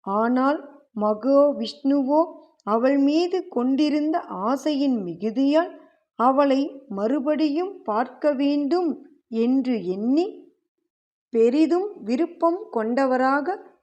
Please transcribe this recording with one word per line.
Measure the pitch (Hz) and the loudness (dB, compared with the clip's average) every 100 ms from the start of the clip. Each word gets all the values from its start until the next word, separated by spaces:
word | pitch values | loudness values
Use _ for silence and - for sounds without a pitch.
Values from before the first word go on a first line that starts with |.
ஆனால் | - 202 226 254 269 302 - - _ | -2 -2 0 2 2 0 -6 -20 _
மகோ | 214 214 214 247 277 285 | -4 -2 0 2 4 4
விஷ்ணுவோ | 214 220 - 269 285 262 294 349 - - _ | 0 -8 -4 0 0 2 2 0 -4 -20 _
அவள் | - 220 262 277 | -2 0 2 4
மீது | 277 311 349 370 349 | 2 2 0 -2 -4
கொண்டிருந்த | - 247 269 302 294 302 339 | -4 0 0 0 0 0 -2
ஆசையின் | - 190 202 269 302 285 277 240 | -4 -6 -2 -2 -2 -2 0 0
மிகுதியால் | 180 165 214 220 269 302 359 - - _ _ | -4 -6 -4 0 2 2 0 -8 -20 _ _
அவளை | - 240 269 285 269 285 - - | -2 2 4 2 2 -2 -8 -10
மறுபடியும் | 196 214 294 269 302 311 294 370 381 | -4 -2 0 0 0 0 -2 -6 -8
பார்க்க | - 208 254 - 302 | -6 -4 -4 -2 -2
வேண்டும் | 269 285 294 285 349 349 - - _ _ | 0 0 0 0 0 0 -4 -10 _ _
என்று | 226 233 262 254 233 180 | -2 2 2 0 -2 -2
எண்ணி, | 190 226 285 392 - - _ _ _ _ _ _ _ _ | -4 0 0 0 -6 -20 _ _ _ _ _ _ _ _
பெரிதும் | 226 233 277 311 339 415 370 | 2 4 4 2 2 -2 -8
விருப்பம் | 208 254 339 - 339 359 440 | -4 -2 -2 0 -2 0 -6
கொண்டவராக | 226 220 247 269 254 262 277 294 403 - _ | -4 -2 0 0 2 2 0 -2 -8 -10 _